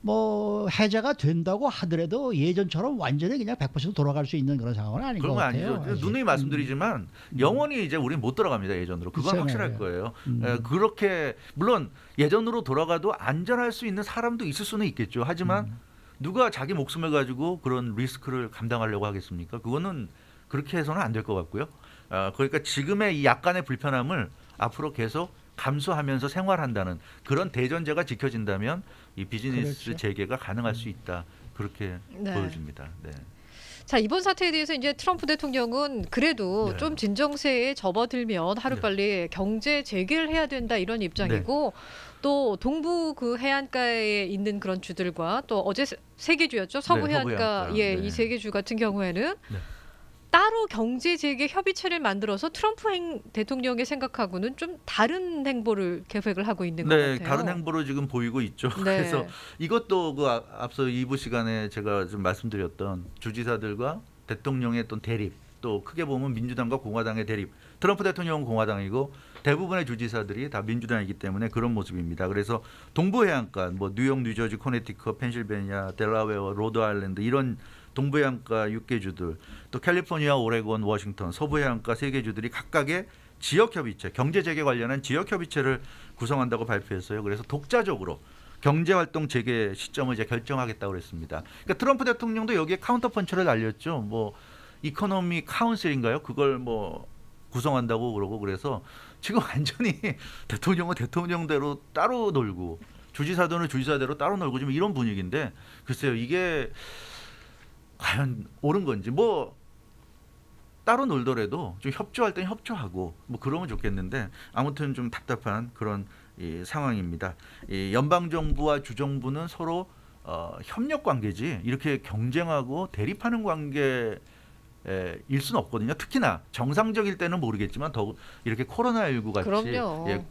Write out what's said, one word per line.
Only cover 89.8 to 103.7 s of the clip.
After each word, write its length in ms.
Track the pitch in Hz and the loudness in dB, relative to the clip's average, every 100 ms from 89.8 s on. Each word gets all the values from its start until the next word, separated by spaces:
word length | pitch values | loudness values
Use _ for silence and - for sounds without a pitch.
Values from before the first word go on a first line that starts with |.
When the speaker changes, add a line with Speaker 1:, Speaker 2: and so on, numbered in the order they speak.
| - - 131 | -6 -2 0
Speaker 2:
이제 120 | 117 110 | 0 0
결정하겠다고 640 | 120 117 135 123 104 101 | -2 -2 -2 -2 -2 -4
그랬습니다. 520 | 92 - 82 80 80 - - | -4 -8 -10 -6 -8 -8 -14
그러니까 100 | - 185 | -4 0
트럼프 300 | 269 277 262 | 2 4 2
대통령도 500 | 240 233 220 220 208 | 0 0 -2 2 2
여기에 220 | 160 185 | 2 0
카운터 300 | - 240 233 | 2 2 2
펀치를 360 | 214 180 180 175 | 0 0 2 4
날렸죠. 560 | 113 110 104 160 156 | 4 2 -2 -4 -4
뭐 320 | 104 113 107 104 - - - - | -2 -2 -2 -4 -20 -20 -20 -8
이코노미 640 | 151 143 202 190 175 170 - | -6 -2 0 2 2 -2 -2
카운슬인가요? 760 | - 233 220 175 139 113 139 | 0 2 2 0 2 2 0
그걸 340 | - 127 139 127 | -2 2 2 2
뭐 480 | 123 110 95 78 - - - - - | -2 -2 -2 -6 -12 -18 -20 -20 -6
구성한다고 640 | 120 139 131 120 113 123 | -2 2 2 2 0 0
그러고, 260 | 107 98 107 | -2 -2 -2
그래서 440 | 101 95 143 117 - - - - | -2 -2 -2 -4 -8 -20 -20 -10
지금 200 | - 220 | 0 0
완전히 580 | - 135 147 - 240 147 208 - | 2 -2 -2 0 0 0 -4 -4
<laughs> 240 | - - - | -10 -14 -8
대통령은 480 | 104 170 180 170 180 | -2 2 2 2 -2
대통령대로 840 | 117 170 175 175 160 151 147 143 - | 0 -2 0 -2 2 2 2 -4 -4
따로 380 | 151 202 247 214 | 0 2 2 2
놀고 480 | 147 110 90 87 82 - - - | 2 0 -2 -6 -8 -14 -20 -16
주지사들은 540 | - 147 170 175 170 | -4 0 2 2 2
주지사대로 500 | 170 | 0